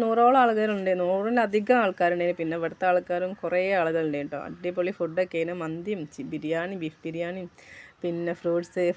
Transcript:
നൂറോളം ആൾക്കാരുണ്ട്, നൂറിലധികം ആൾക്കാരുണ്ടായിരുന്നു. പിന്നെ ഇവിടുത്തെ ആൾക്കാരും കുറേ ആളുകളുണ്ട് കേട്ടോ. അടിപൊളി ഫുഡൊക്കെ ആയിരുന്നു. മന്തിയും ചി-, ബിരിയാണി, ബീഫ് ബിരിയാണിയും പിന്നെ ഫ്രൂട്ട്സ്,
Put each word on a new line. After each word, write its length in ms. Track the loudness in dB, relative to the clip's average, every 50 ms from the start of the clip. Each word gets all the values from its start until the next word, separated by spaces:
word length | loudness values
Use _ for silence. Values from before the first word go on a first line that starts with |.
| 2
നൂറോളം 360 | 2 4 6 6 8 8 8 6
ആൾക്കാരുണ്ട്, 480 | 6 4 2 2 0 0 0 0 0 0 2 2
നൂറിലധികം 720 | 2 0 0 0 0 2 2 2 2 2 0 2 4 4 4 4
ആൾക്കാരുണ്ടായിരുന്നു. 560 | 2 2 2 2 2 2 2 0 0 0 -2
പിന്നെ 160 | -2 -4 -4 -2
ഇവിടുത്തെ 260 | -4 -4 -4 0 2 2
ആൾക്കാരും 420 | 2 2 2 0 -4 -2 -2 -4 -6 -6 -6
കുറേ 180 | -2 -2 0 0 2 2 2
ആളുകളുണ്ട് 380 | 2 2 0 0 0 -2 -2 -4
കേട്ടോ. 180 | -6 -6 -8 -10 -10
അടിപൊളി 460 | -10 -12 -8 -8 -6 -4 -4 -4 -4 -4 -4
ഫുഡൊക്കെ 400 | -6 -4 -2 -2 -4 -2 -2 -4
ആയിരുന്നു. 180 | -4 -4 -4 -6 -6
മന്തിയും 360 | -6 -8 -8 -6 -6 -6 -6 -8 -10 -12
ചി-, 120 | -12 -12 -10 -8
ബിരിയാണി, 440 | -8 -6 -4 -4 -4 -4 -4 -6 -8 -8
ബീഫ് 180 | -10 -10 _ -12
ബിരിയാണിയും 460 | -10 -8 -8 -8 -8 -8 -10 -12 -14 -16 -20 -20 -20 -20 -20 -20 -20 -14 _ -6
പിന്നെ 300 | -6 -4 -4 -4 -4 -6 -4
ഫ്രൂട്ട്സ്, 440 | -2 -2 0 -2 -2 -4 -4 -2 0 0 0